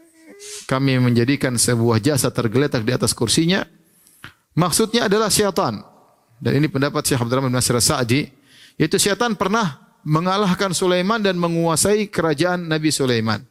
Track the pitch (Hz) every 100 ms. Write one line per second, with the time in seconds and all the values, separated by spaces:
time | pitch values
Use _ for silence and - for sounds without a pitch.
0 | 330 _ 311 - - - - 131 135 127
1 | 123 120 120 139 139 120 - 117 117 110
2 | 120 - 127 - 113 120 147 127 110 123
3 | 123 - 117 - 165 190 - _ _ _
4 | _ _ - _ _ 151 175 180 220 233
5 | 226 208 214 - 202 185 147 101 - _
6 | _ _ _ - 117 135 151 135 143 147
7 | - 135 120 127 135 123 117 120 - 143
8 | 117 135 - _ _ - - - 156 180
9 | 202 196 240 190 190 220 185 131 - _
10 | 147 156 180 196 202 180 196 160 185 180
11 | 185 226 196 180 170 165 165 156 190 214
12 | 202 - 160 151 175 180 165 156 156 143
13 | 131 117 110 104 -